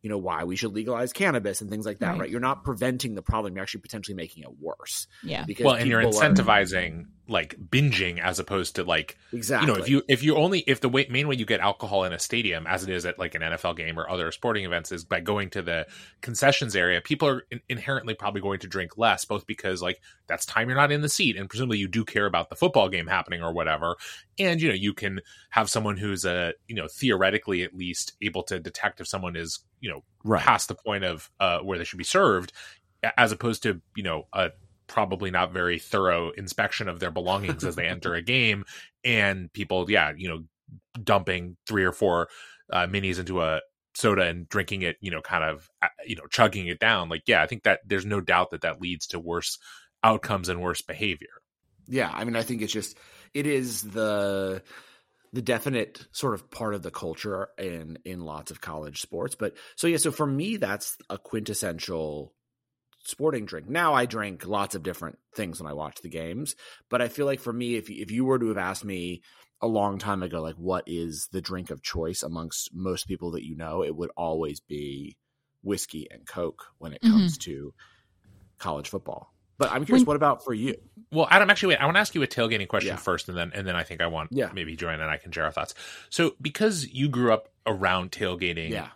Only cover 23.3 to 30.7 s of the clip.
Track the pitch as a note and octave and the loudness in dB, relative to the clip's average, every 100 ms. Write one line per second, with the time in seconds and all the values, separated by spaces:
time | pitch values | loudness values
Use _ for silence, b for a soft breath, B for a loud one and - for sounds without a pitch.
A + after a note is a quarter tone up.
23.3 | F2 E2 E2+ D#2 D2+ E2 F2 B B B | -4 -2 0 0 2 0 -2 B B B
24.3 | - F#3+ E3+ D#3+ G2 G2+ G2 G2+ F#2+ B | -2 0 2 2 2 0 -2 -4 -6 B
25.3 | B B - G#2+ A#2 G#2+ G2 G#2 G2 F#2 | B B 0 2 2 0 0 -2 0 0
26.3 | F2+ E2+ - _ A2 D#2 - C3 G2 F#2+ | 0 0 -4 _ -8 -8 -2 2 6 4
27.3 | G#2+ - F2+ F2+ F#2 F2+ F2 - - G#2 | 4 0 0 -2 -4 -6 -6 -8 -6 -4
28.3 | F#2+ F2+ F#2 D#2+ - G#2 - F2 G2 F2+ | -4 -4 -6 -6 -4 -4 -4 -8 -6 -4
29.3 | E2+ E2 - _ _ A2+ C#2+ _ _ G#2+ | -6 -6 -8 _ _ -10 -10 _ _ 0
30.3 | G2+ C#3 G#2+ - | 4 6 4 2